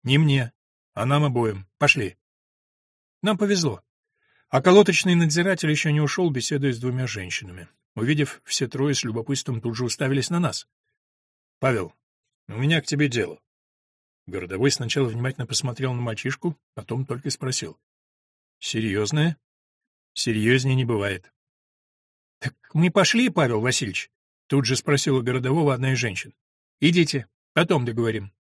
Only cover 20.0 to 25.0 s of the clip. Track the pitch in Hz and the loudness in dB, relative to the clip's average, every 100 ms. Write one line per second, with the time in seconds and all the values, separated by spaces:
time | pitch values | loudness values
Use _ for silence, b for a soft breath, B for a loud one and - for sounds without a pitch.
20 | _ - - 107 110 127 131 131 120 110 | _ -6 -2 2 4 4 2 0 0 0
21 | 101 92 _ _ _ _ _ _ _ _ | -2 -6 _ _ _ _ _ _ _ _
22 | _ _ _ _ - _ _ 156 180 202 | _ _ _ _ -10 _ _ 2 4 4
23 | 185 226 254 165 131 110 123 127 104 85 | 4 4 2 2 0 2 0 0 -4 -6
24 | - _ _ _ _ 139 117 127 - 143 | -12 _ _ _ _ 0 2 -2 0 0